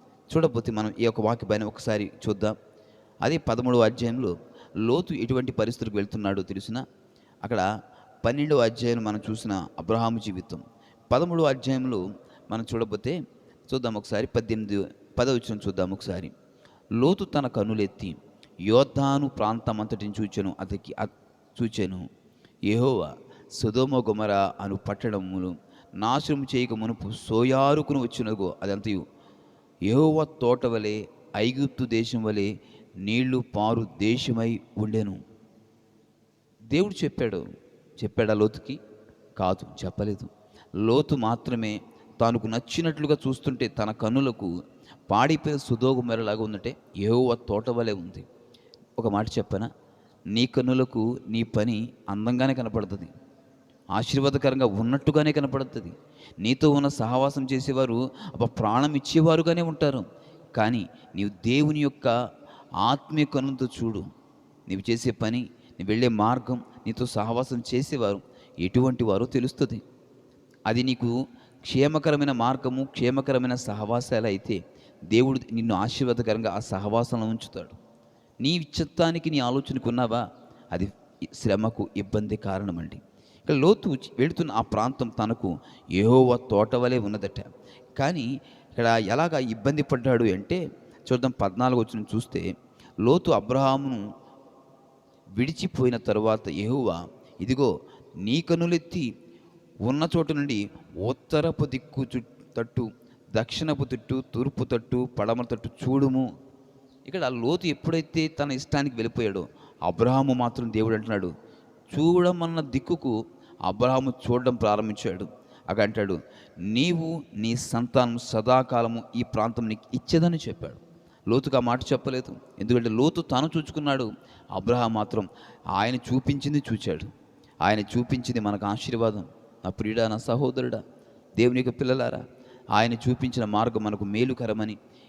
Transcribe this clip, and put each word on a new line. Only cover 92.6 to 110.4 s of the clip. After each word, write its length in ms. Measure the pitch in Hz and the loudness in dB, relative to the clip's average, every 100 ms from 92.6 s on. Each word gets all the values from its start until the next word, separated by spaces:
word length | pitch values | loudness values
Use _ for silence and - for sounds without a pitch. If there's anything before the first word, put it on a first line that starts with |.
| - _ - - | -14 _ -12 0
లోతు 320 | 113 160 170 | 4 4 4
అబ్రహామును 800 | 110 104 131 135 135 139 117 104 - - - - - - - _ _ _ _ - | 0 2 2 2 2 -2 -6 -8 -12 -20 -20 -20 -20 -20 -20 _ _ _ _ -6
విడిచిపోయిన 720 | 98 135 160 185 - 127 117 | -2 -2 -2 -4 0 2 2
తరువాత 520 | - 104 110 110 95 | 0 2 2 0 -2
యెహోవా, 580 | 78 107 135 113 85 87 - - - | -4 -2 0 -2 -2 -8 -18 -18 -8
"ఇదిగో 380 | 98 131 127 82 - - - 107 | -2 2 2 0 -8 -20 -18 -8
నీ 260 | 101 151 | -2 0
కన్నులెత్తి 760 | 165 170 170 170 165 185 123 - - - - - _ - | 0 0 2 0 -2 -6 -6 -8 -18 -20 -20 -20 _ -4
ఉన్న 260 | 110 143 160 170 | -2 0 2 0
చోటు 160 | 160 | 0
నుండి 360 | 147 143 107 101 - - 85 | -2 -2 -2 -4 -10 -16 -6
ఉత్తరపు 680 | 107 131 - 156 165 - 143 | -4 -4 -2 0 0 0 -2
దిక్కు 380 | 131 - - | -4 -8 -6
చు-, 180 | 123 127 117 - - - | -4 -6 -8 -18 -10 -8
తట్టు, 340 | 117 - 110 - - _ - 110 | -4 -4 -6 -8 -20 _ -4 -2
దక్షిణపు 480 | 113 - 156 143 | -2 -2 -2 -2
తట్టు, 400 | 135 120 - 131 131 | -2 -4 -4 -4 -4
తూర్పు 300 | 113 135 - | -2 -2 -2
తట్టు, 460 | - 120 - 123 127 - | -2 -2 0 -2 -2 -2
పడమర 240 | 107 120 | 0 0
తట్టు 240 | 120 113 - | -2 -6 -8
చూడుము." 720 | - 127 135 139 131 123 - - - - - - _ - | -6 0 4 4 2 0 -4 -20 -20 -20 -20 -20 _ -8
ఇక్కడ 180 | 185 135 | -2 -2
లోతు 420 | 123 117 175 175 | 0 0 2 0
ఎప్పుడైతే 600 | 139 - 165 156 160 156 | -2 0 -2 0 0 0
తన 240 | 156 143 | -2 -4
ఇష్టానికి 440 | 131 - 143 139 117 | -4 -2 0 0 -2
వెళ్ళిపోయాడో, 520 | 113 - 110 98 76 - - - | -4 0 -2 -2 -8 -12 -20 -6
అబ్రహాము 500 | 85 87 120 131 135 | -2 2 4 4 2
మాత్రం 400 | 123 | 2